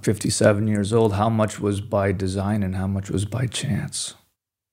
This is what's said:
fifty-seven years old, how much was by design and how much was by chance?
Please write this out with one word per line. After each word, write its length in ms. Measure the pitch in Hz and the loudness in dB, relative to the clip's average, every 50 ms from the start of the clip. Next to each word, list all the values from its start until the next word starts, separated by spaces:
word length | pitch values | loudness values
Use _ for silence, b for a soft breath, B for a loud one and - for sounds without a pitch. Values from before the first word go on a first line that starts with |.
fifty-seven 640 | - 120 104 - - - - - 110 107 104 101 110 | -2 -2 0 0 -2 -2 2 4 6 6 6 4 2
years 280 | 107 107 104 101 101 113 | 0 0 0 0 2 4
old, 200 | 113 113 110 98 | 4 4 4 2
how 160 | 101 107 113 | 2 2 2
much 300 | 113 110 107 101 - - | 2 2 0 0 -2 -2
was 220 | 101 101 101 98 | -2 -2 -2 -4
by 320 | 101 - 110 101 98 101 92 | -4 -2 0 0 2 0 0
design 500 | 90 98 92 95 101 95 101 110 107 98 | 0 -2 -2 -2 -2 -2 -2 0 -2 -2
and 100 | 92 95 | -2 -2
how 140 | 95 95 | -2 -2
much 240 | 101 98 95 98 - | -2 -2 -4 -4 -2
was 140 | - 95 101 | -2 -2 -2
by 220 | - - 120 123 | -2 -2 -2 -2
chance? 680 | 101 - - - - 101 - 98 - - - - - - - _ _ _ _ _ _ _ _ _ _ | -2 -4 -4 -4 -2 -2 -2 -4 -4 -6 -8 -8 -10 -12 -16 _ _ _ _ _ _ _ _ _ _